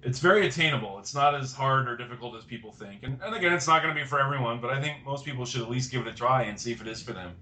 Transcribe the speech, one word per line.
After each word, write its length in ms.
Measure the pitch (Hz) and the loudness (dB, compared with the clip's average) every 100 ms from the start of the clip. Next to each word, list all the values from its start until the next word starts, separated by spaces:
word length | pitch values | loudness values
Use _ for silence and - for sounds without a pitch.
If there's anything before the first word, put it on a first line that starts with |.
It's 180 | 131 131 | -4 2
very 260 | 160 208 180 | 6 6 6
attainable. 520 | 139 160 131 107 98 | 2 2 2 -4 -10
It's 140 | - | -8
not 200 | 143 143 | 2 2
as 180 | 143 135 | 2 -4
hard 360 | - 135 135 123 | 0 2 4 2
or 80 | 117 | -4
difficult 400 | 120 123 120 113 | -8 -10 -10 -12
as 80 | |
people 260 | - 117 107 | -12 -14 -14
think. 300 | - 101 101 | -16 -16 -12
And, 160 | 127 131 | -8 -8
and 120 | 208 | -6
again, 180 | 220 175 | 0 2
it's 140 | 175 160 | 2 6
not 140 | 160 | 4
gonna 120 | 160 | 4
be 100 | 151 | -2
for 160 | 139 143 | 0 2
everyone, 400 | 139 139 117 117 | 2 2 0 -2
but 100 | 120 | -2
I 100 | 139 | -2
think 240 | 147 147 | -2 -6
most 200 | 135 139 | -8 -8
people 200 | 147 123 | -6 -6
should 180 | 120 127 | -4 -4
at 60 | 113 | -2
least 200 | 127 127 | -2 -2
give 120 | 131 107 | -2 -4
it 20 | |
a 60 | |
try 280 | 110 123 131 | 0 4 4
and 140 | 107 101 | 2 -4
see 120 | 120 | -6
if 80 | 117 | -6
it 60 | 113 | -6
is 160 | 113 | -10
for 100 | - | -8
them, 200 | 92 90 87 | -8 -10 -12